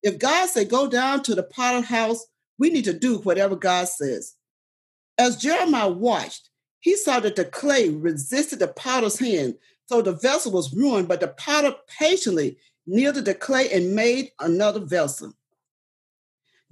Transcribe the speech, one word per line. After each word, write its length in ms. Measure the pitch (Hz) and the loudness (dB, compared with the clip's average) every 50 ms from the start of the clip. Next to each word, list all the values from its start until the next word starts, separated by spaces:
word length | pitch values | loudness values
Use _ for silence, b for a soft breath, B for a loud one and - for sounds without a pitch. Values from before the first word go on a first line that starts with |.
| - | -2
If 160 | 208 190 151 | -2 -2 0
God 300 | - 254 302 349 370 359 | 0 0 2 2 0 0
said, 200 | - 240 208 208 | 0 -2 0 0
"Go 200 | 226 254 277 269 | 2 0 0 2
down 340 | 220 240 254 262 277 277 269 | 0 0 0 2 0 -2 0
to 120 | - 220 | 0 -2
the 80 | - 180 | -2 -2
potter's 400 | - - - 254 247 247 247 240 | -4 -4 -2 -2 0 0 0 -2
house," 420 | 233 240 226 226 220 233 233 - _ _ _ _ _ _ _ | 0 0 0 0 0 -2 -4 -6 _ _ _ _ _ _ _
we 120 | 254 330 | 0 2
need 120 | 339 294 240 | 2 2 0
to 60 | 202 175 | -2 -2
do 260 | 165 - 254 240 196 | 0 0 0 0 0
whatever 360 | - 196 175 185 196 196 196 | 0 0 2 2 2 0 0
God 320 | 180 - 190 180 180 180 | 0 0 0 0 2 0
says. 480 | 180 - - 147 139 123 - - - - _ _ _ _ _ _ _ _ _ _ _ _ _ _ _ _ | -2 -4 -4 -4 -4 -4 -4 -8 -12 -20 _ _ _ _ _ _ _ _ _ _ _ _ _ _ _ _
As 200 | - 240 247 240 | 2 2 2 2
Jeremiah 540 | - - 277 320 - - 339 294 247 214 196 | 0 0 0 0 2 2 2 2 2 2 0
watched, 600 | 175 175 208 240 220 170 113 80 - - _ _ _ _ _ _ _ _ | 0 0 0 0 2 0 -2 -6 -12 -16 _ _ _ _ _ _ _ _
he 160 | - 330 381 | 0 0 2
saw 240 | 403 - - 269 247 | 2 2 0 0 2
that 160 | 208 214 208 | 0 0 0
the 80 | 196 175 | -2 -4
clay 440 | - - - - 285 277 269 226 180 | -4 -4 -6 0 2 4 4 4 2
resisted 720 | 151 156 151 170 165 147 139 - - 269 302 302 - - | 2 0 -2 -2 -2 -2 -6 -2 0 -2 -2 -2 -2 -2
the 80 | 185 | -2
potter's 540 | - - - - 262 254 262 233 208 208 - | -2 -2 -6 -6 -2 0 0 0 0 0 -2
hand, 340 | 254 247 214 165 143 127 113 b b b b b b - | -2 0 0 0 0 -2 -4 b b b b b b -2
so 140 | 247 233 226 | 0 2 2
the 80 | 196 185 | 2 -2
vessel 360 | 156 208 254 277 311 - 254 | 0 0 0 2 2 -2 0
was 240 | 196 180 160 139 131 | -2 -2 -2 -2 -2
ruined, 320 | 185 262 285 247 202 185 | 0 2 2 2 2 0
but 140 | 170 180 175 | 0 0 0
the 80 | 180 156 | -2 -4
potter 440 | - - - - 285 302 294 285 269 - _ _ - - | -6 -8 -4 0 0 2 2 2 0 -2 _ _ -8 0
patiently 580 | 302 311 359 370 - 233 185 160 147 127 - b b b b b _ | 0 2 2 2 0 0 0 0 0 -2 -4 b b b b b _
kneaded 420 | - 180 220 262 285 285 277 226 | -2 0 2 2 2 0 0 -2
the 80 | 196 190 | -2 -4
clay 360 | - - - 269 262 269 - | -4 -2 -2 0 0 0 2
and 240 | 196 190 180 180 190 | 2 0 0 2 0
made 380 | 214 226 240 240 262 269 277 _ _ | 2 2 2 2 0 -2 -8 _ _
another 400 | 139 165 165 180 202 214 208 214 | -2 0 0 2 2 0 0 -2
vessel. 540 | 196 135 147 180 202 196 - - 151 - - _ _ _ _ _ _ _ _ _ _ _ _ _ _ _ _ _ _ _ _ _ _ _ _ _ _ _ | -6 -2 0 0 0 0 -4 -8 -12 -16 -18 _ _ _ _ _ _ _ _ _ _ _ _ _ _ _ _ _ _ _ _ _ _ _ _ _ _ _